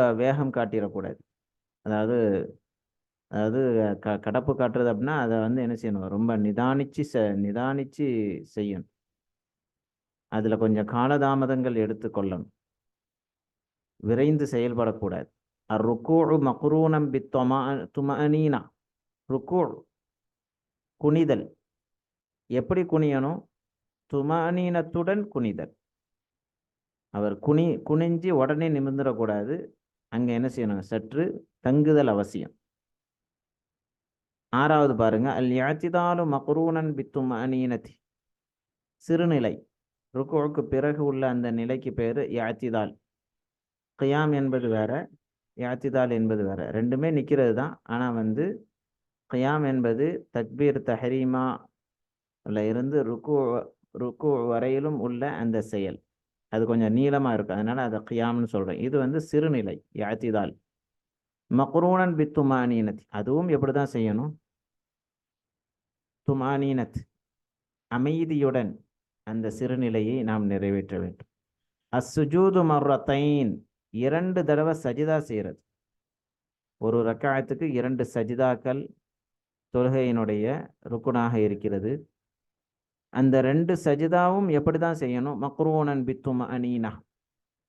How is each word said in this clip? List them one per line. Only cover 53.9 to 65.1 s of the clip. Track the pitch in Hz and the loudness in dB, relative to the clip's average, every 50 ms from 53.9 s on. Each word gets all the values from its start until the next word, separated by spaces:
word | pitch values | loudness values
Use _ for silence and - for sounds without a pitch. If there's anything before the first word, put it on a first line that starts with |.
| - - | -10 -8
ருக்கு | 123 123 - - 156 151 143 123 117 120 | -6 -6 -6 -2 0 0 0 0 0 0
வரையிலும் | 117 117 123 131 131 139 143 156 151 131 107 | 0 0 0 0 0 0 -2 -2 -4 -4 -4
உள்ள | 120 120 120 135 147 147 80 | -4 -4 -4 -4 -4 -4 -4
அந்த | 117 117 110 110 101 - | -2 -2 0 -2 -2 -4
செயல். | - 101 98 92 - - _ _ _ _ _ _ _ _ _ - 110 | -4 -4 -4 -4 -6 -10 _ _ _ _ _ _ _ _ _ -4 -2
அது | 110 113 110 | 0 2 2
கொஞ்சம் | 117 117 113 110 110 | 2 2 4 4 4
நீளமா | 123 139 143 139 143 135 127 113 | 4 4 4 2 2 2 2 0
இருக்கும். | 107 101 104 95 | 0 -2 -2 -4
அதனால | 101 107 113 123 135 127 | -2 -2 -2 -2 -2 -4
அதை | 113 110 104 107 - | -4 -4 -6 -6 -4
கியாம்னு | 117 117 117 117 120 120 117 113 - | -2 -2 0 0 0 0 -2 -2 -2
சொல்றேன். | 101 95 95 85 - 117 | -2 -2 -2 -4 -4 -4
இது | 131 147 139 131 | -2 0 0 0
வந்து | 127 151 160 156 - | 0 -2 -2 -2 0
சிறுநிலை, | - 147 156 160 143 120 101 95 87 - _ _ - 107 | 0 2 2 2 0 0 -2 -4 -6 -10 _ _ -8 -6
இஅ்திதால். | 107 104 113 110 123 117 107 107 95 - - _ _ _ _ _ _ _ _ _ _ _ _ _ _ _ _ _ _ - - 127 | -4 -4 -4 -4 -2 0 0 0 0 -2 -6 _ _ _ _ _ _ _ _ _ _ _ _ _ _ _ _ _ _ 0 2 2
மக்ரூனன் | 135 135 151 170 175 180 185 185 185 180 165 151 | 2 2 2 2 4 4 4 4 4 2 2 0
பித்துமானீனத். | 151 147 151 156 143 135 131 127 123 123 120 113 107 104 107 - - _ - 104 | 0 0 0 2 2 2 2 2 2 0 2 0 0 -2 -4 -6 -12 _ -8 -6
அதுவும் | 101 127 139 160 180 175 151 | -2 0 0 0 0 2 0
எப்படி | 131 139 135 131 | 2 2 2 0
தான் | 143 143 135 - | 0 0 -2 -2
செய்யணும்? | 117 113 107 104 113 135 156 156 - _ _ _ _ _ _ _ _ _ _ _ _ _ _ | -2 0 0 0 -2 -2 -4 -8 -10 _ _ _ _ _ _ _ _ _ _ _ _ _ _